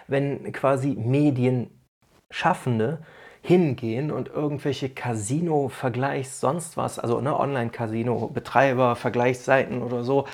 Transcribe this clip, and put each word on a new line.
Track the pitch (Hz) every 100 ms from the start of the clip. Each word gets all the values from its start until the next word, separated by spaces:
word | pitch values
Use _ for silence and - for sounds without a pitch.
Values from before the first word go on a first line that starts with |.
| -
wenn | 139 139 139 -
quasi | - 135 135 139
Medienschaffende | 127 113 135 147 127 123 127 110 _ _ _ _ _ _ - 170 185 131 117 110 160 - - - -
hingehen | - 180 160 120 117 113 151
und | - 123
irgendwelche | - 147 147 147 131 139
Casino-Vergleichs-, | - 123 110 101 143 170 151 135 - 131 120 139 139 131 -
sonst | 123 165 - -
was, | 123 -
also, | 117 117
ne, | 127 -
Online-Casino-Betreiber, | 135 139 117 - 113 113 120 110 110 127 - 120 135 127 123 120
Vergleichsseiten | 123 120 123 127 - 135 - 127
oder | 120 120
so, | 120 139 139